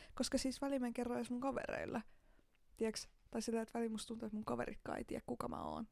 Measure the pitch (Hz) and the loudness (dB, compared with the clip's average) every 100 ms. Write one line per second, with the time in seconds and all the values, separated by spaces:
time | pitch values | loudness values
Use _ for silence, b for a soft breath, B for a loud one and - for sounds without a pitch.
0 | B - 247 262 262 247 277 277 247 233 | B -2 2 4 2 0 2 2 2 0
1 | 240 240 240 247 269 247 - - 82 - | 0 0 0 0 2 2 0 0 0 -2
2 | - - - - - _ - - 226 214 | -4 -10 -20 -20 -20 _ -14 0 0 0
3 | - - - 226 220 226 220 233 233 220 | -6 -14 -6 -2 2 2 2 2 2 0
4 | - 226 226 214 220 240 - - - - | -4 -4 -4 -2 0 0 0 -4 -2 -2
5 | - - - 240 - - - - 226 | -2 -4 -2 -2 -2 -2 -2 -2 -4